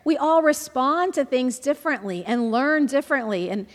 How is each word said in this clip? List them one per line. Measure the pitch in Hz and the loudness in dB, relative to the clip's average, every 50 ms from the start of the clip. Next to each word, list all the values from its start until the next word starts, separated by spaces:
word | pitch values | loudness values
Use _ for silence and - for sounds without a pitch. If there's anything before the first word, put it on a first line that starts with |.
| - | -2
We | 302 311 - | 0 0 2
all | 294 311 320 330 | 2 4 4 4
respond | 311 302 294 - - - - 254 262 277 311 349 359 381 - | 4 4 2 0 -2 -6 -2 0 0 0 0 0 0 -2 0
to | 311 269 | -2 -2
things | - 254 254 254 254 220 - | 0 0 0 0 -2 -4 -4
differently | - 277 294 - - 320 277 196 202 196 180 180 165 | -2 -4 -4 -2 -2 -4 -4 -4 -4 -6 -6 -6 -4
and | 208 233 240 233 226 | -4 -2 -2 0 0
learn | 220 247 277 294 311 302 285 | 0 0 2 2 2 2 2
differently | 226 269 269 254 - 277 262 226 214 202 175 180 - | 2 2 0 0 0 -2 -2 -2 -2 -2 -2 -2 -4
and, | 196 208 196 - | -4 -6 -6 -10